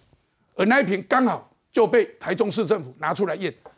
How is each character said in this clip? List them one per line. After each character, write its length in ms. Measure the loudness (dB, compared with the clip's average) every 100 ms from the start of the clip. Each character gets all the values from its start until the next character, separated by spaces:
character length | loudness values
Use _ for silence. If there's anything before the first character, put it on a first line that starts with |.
| _ _ _ _ _
而 120 | -2 2
那 140 | 2
一 40 |
瓶 180 | 2 -2 0
刚 160 | 2
好 260 | 2 -2 -10 _ _
就 140 | 0 4
被 180 | 4 0 -4
台 140 | -6
中 180 | -2 -2
市 140 | -2 -2
政 180 | -2
府 100 | -2 -8
拿 160 | -6
出 100 | -2 -4
来 80 | -4
验， 160 | -8 -10 -20